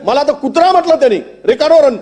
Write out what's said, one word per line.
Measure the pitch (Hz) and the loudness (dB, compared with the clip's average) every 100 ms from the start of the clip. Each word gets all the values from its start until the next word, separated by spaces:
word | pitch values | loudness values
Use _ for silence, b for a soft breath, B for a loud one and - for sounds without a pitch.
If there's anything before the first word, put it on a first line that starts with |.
मला | 202 269 | -4 -4
तर | 285 | -2
कुत्रा | 277 269 330 359 | -4 -4 0 0
म्हटलं | 370 339 | 0 0
त्यांनी | 320 254 180 - - | 0 0 -2 -8 -8
रेकॉर्डवर | - 254 302 330 277 214 | -4 -2 2 4 2 0